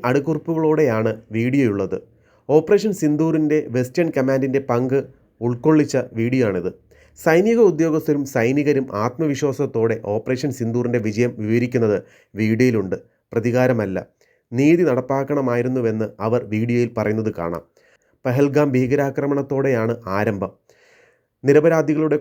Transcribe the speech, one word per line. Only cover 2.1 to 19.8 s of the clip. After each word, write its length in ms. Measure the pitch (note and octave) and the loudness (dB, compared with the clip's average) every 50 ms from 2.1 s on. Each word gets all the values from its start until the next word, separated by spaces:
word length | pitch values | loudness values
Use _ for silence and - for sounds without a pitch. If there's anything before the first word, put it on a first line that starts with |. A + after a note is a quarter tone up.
| _ _ _ _ _ _ _ - | _ _ _ _ _ _ _ 2
ഓപ്പറേഷൻ 440 | C#3 D#3 D#3+ D#3 G3+ G3 G3+ A3 F#3 | 2 2 4 4 2 2 2 0 -2
സിന്ദൂറിന്റെ 680 | - D#3+ D3+ D3+ D3 D#3+ D#3+ D#3 D#3 D#3 D3 D3+ D3+ - - | -2 0 0 0 0 0 0 0 0 0 2 0 0 -2 -2
വെസ്റ്റേൺ 400 | A#2 B2+ B2 B2+ - - E3+ - | -2 -2 -2 -2 -2 -2 -2 0
കമാൻഡിന്റെ 500 | - C#3 C3 C3 C3+ C3+ C3+ C3+ B2+ C#3 C3 - | 0 0 0 0 0 0 0 0 -2 -2 -2 0
പങ്ക് 300 | A#2+ A#2 B2+ C3 C3+ C#3+ - - - _ _ _ _ - | 0 0 0 0 0 -2 -2 -4 -10 _ _ _ _ -6
ഉൾക്കൊള്ളിച്ച 560 | A2+ A#2+ B2 B2 A#2+ D3+ D#3+ D3+ D3 - - C3 A#2+ - - | -4 -4 -4 0 2 4 4 4 4 2 0 -4 -4 -4 -4
വീഡിയോ 340 | A2 A2+ A#2+ C3 C3 B2 G#2 | -4 -2 0 0 2 2 0
ആണിത്. 240 | F#2+ F2+ E2+ F#2 - - _ _ _ - _ _ _ - | 0 -2 -4 -6 -8 -10 _ _ _ -20 _ _ _ -4
സൈനിക 400 | - E3 D#3+ E3+ G3 A3+ A#3 A#3 A3+ F#3+ | 0 2 4 4 4 4 4 4 4 4
ഉദ്യോഗസ്ഥരും 540 | D#3+ D3+ D#3+ D#3 D3+ D#3 D#3 - D3 C#3+ C#3 | 4 2 0 0 0 0 0 0 0 -2 -2
സൈനികരും 600 | B2+ - B2 A2+ A#2+ C3+ D3 C#3+ D3 D3 C3+ B2+ - - G2+ G#2+ | -2 -2 0 0 2 2 0 2 2 2 0 0 -2 -2 -2 -2
ആത്മവിശ്വാസത്തോടെ 920 | B2 - - D#3+ D3+ C#3 B2 D3+ C#3 C3 - C#3+ B2 - A2+ A2 A2+ A2 F#2+ - | -2 -2 -2 -2 -2 -2 0 -2 -2 -2 -2 -4 -4 -2 -2 0 0 -2 -2 -4
ഓപ്പറേഷൻ 460 | G2+ G#2 A2 - - B2+ B2+ - D3 | -4 -4 -4 -4 -4 -4 -4 -4 -4
സിന്ദൂറിന്റെ 500 | B2 - A#2+ A#2 A2+ A#2+ A#2+ B2 B2 B2 G#2+ A2 | -4 -4 -4 -4 -2 -2 -2 -2 -2 -2 -2 -2
വിജയം 240 | G2 A2 A#2+ A#2+ A#2+ A2+ | -2 0 0 -2 -2 -4
വിവരിക്കുന്നത് 600 | G#2+ G#2+ A2+ A#2+ B2+ B2 B2 B2 A2+ G#2+ G2+ F#2 - - _ _ _ _ - | -2 0 0 0 0 0 0 0 2 2 2 0 -2 -6 _ _ _ _ -6
വീഡിയോയിലുണ്ട്. 640 | G2 A2 G#2+ A2+ A2 B2+ B2+ A2+ G#2+ F#2+ F#2 F#2 - - _ _ _ _ _ | -2 -2 0 2 2 2 2 2 0 -2 -4 -6 -8 -8 _ _ _ _ _
പ്രതികാരമല്ല, 680 | - A#2 G#2+ A#2+ A#2 B2+ B2+ B2+ B2+ A2+ G#2 F#2+ F#2 F2+ G2+ - _ _ _ _ _ _ _ _ | -6 -4 -2 0 0 2 2 2 2 0 -2 -4 -4 -6 -8 -10 _ _ _ _ _ _ _ _
നീതി 320 | A#2+ A#2+ C#3 D3+ E3+ E3+ F3+ | -2 2 4 4 4 4 4
നടപ്പാക്കണമായിരുന്നുവെന്ന് 1200 | D3 B2 B2 B2+ C3 C3+ C3+ C3+ C3+ D3 C#3+ C3+ B2 A#2+ A#2+ A#2+ B2+ B2+ C3 A#2+ A2+ A2 A2 A2 - - - G2+ | 2 0 0 -2 -2 -2 -4 -2 -2 -2 -2 0 0 0 0 0 -2 -2 -2 0 -2 -2 -2 -4 -6 -6 -6 -4
അവർ 160 | A2+ A#2 B2 - G2+ G#2+ | -2 -2 -2 -2 -2 -4
വീഡിയോയിൽ 360 | G#2+ A#2 A#2+ A#2+ A#2+ A#2+ A2+ A#2 | -2 -2 0 0 0 0 0 -2
പറയുന്നത് 340 | A2+ G#2+ G#2+ G#2+ A2 A2 A2 - | -2 -2 -2 -2 -2 -2 -4 -4
കാണാം. 260 | - E2+ E2+ E2+ D#2+ - _ _ _ _ _ _ _ _ _ _ _ - | -4 -4 -6 -6 -8 -10 _ _ _ _ _ _ _ _ _ _ _ -4
പഹൽഗാം 440 | C3 B2 C3 C#3+ C#3+ C3+ D3 D3 C#3+ | -2 0 2 0 2 2 2 0 2
ഭീകരാക്രമണത്തോടെയാണ് 1200 | B2+ B2+ C3 A#2+ C#3 C#3+ C#3 C3+ - - C#3 C#3+ C#3+ C#3 C#3 C#3 C#3+ C3+ C3+ C#3 B2+ A2+ | 2 0 0 0 0 0 0 -2 -4 -4 -4 -2 -2 -2 -2 -2 -2 -2 0 0 0 0